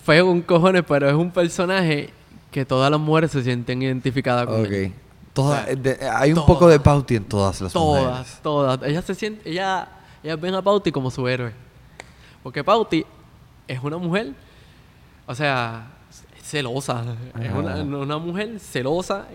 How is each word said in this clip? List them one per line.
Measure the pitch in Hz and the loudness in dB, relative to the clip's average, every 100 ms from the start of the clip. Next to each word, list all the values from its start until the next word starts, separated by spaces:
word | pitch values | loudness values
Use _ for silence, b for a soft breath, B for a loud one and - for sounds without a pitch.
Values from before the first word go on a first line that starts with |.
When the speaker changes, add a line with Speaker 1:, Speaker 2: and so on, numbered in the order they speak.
Speaker 1:
feo | - 156 185 | 2 4 6
un | 175 | 2
cojones, | 165 170 185 185 151 | 2 4 6 4 2
pero | 143 139 | 2 4
es | 147 | 2
un | 180 | 0
personaje | 180 175 - 175 190 170 147 - - - - - | 0 0 0 0 2 2 0 -4 -16 -20 -20 -10
que | - 131 | -6 0
todas | 131 139 | 2 4
las | 151 | 2
mujeres | 151 156 160 | 2 2 2
se | 143 | 0
sienten | 123 123 120 127 | -2 -2 -4 -4
identificadas | 131 131 135 127 127 120 120 | -2 -2 -2 -2 0 0 0
con | 110 | 0
Speaker 2:
Ok. | 104 | 0
Speaker 1:
él. | 101 95 95 - - - | 0 -4 -6 -20 -20 -8
Speaker 2:
Todas, | - 139 143 | -2 0 0
Speaker 1:
O | 107 | -2
sea, | 135 | -2
Speaker 2:
de, | 131 127 135 | -2 -2 -2
hay | 113 139 | 2 4
un | 165 | 4
Speaker 1:
todas. | 147 | 4
Speaker 2:
poco | 175 175 | 8 8
de | 151 | 8
Pauti | 143 143 131 117 | 6 2 2 -2
en | 95 | 0
todas | 104 98 92 | 0 0 0
las | 92 | -4
Speaker 1:
Todas, | 175 156 143 127 | 0 2 2 0
Speaker 2:
mujeres. | 127 127 - | -4 -10 -10
Speaker 1:
todas. | 156 147 139 131 | -4 0 0 0
Ellas | 131 156 175 | -2 -4 -4
se | |
sienten, | 190 214 214 - | -6 -8 -8 -8
ellas, | 165 190 185 - - b b | -4 -2 -4 -6 -16 b b
ellas | 151 160 | -8 -6
ven | 175 190 | -4 -2
a | |
Pauti | 185 151 - | 2 2 0
como | 143 131 | -4 -4
su | 120 123 | -4 -4
héroe. | 127 120 107 - - - B B B B B | -2 -6 -10 -20 -20 -20 B B B B B
Porque | 135 143 | -12 -6
Pauti | 143 226 214 165 - - - - - - - | 2 2 2 -2 -4 -14 -20 -20 -20 -20 -12
es | 127 | -8
una | 143 160 | -6 -6
mujer, | 175 185 262 269 b b b b b b b b - | -2 -2 -4 -12 b b b b b b b b -14
o | 123 | -4
sea, | 147 131 117 113 117 - - - - - | -2 -2 -4 -8 -16 -20 -20 -20 -20 -20
celosa. | - 151 127 131 139 120 120 117 127 117 | -8 -6 -4 -6 -4 -6 -6 -8 -12 -10
Es | 117 | -6
una, | 95 151 | -4 -4
Speaker 2:
Ajá. | 156 | -4
Speaker 1:
una | 143 143 139 151 | -6 -6 -6 -6
mujer | 170 175 220 214 | -6 -6 -8 -10
celosa | - 139 127 165 185 196 - | -8 -6 -2 -4 -4 -8 -8